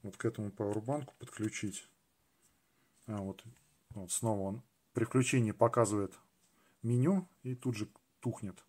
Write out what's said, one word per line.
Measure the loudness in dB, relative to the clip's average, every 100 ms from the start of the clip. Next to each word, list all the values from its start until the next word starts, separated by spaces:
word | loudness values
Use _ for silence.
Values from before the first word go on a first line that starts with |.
вот | -12 -4
к | -4
этому | -2 -8
пауэрбанку | -4 -2 -2 -2 -4 -6 _
подключить. | -18 -4 -4 -4 -8 -8 -16 _ _ _ _ _ _ _ _ _ _ _ -10
А, | -6
вот, | -6 -8 -14 -20 _ _ _
вот | -14 -6
снова | -2 0 0
он | -2 -4 -10 _ _
при | -4 2
включении | 2 4 4 2
показывает | 4 4 6 4 2 -2 -6 _ _ _ _ _ _
меню | 0 4 4 4 0 _
и | -8
тут | -4 -4
же | -4 -6 _ _ _
тухнет. | -6 -4 -8 -12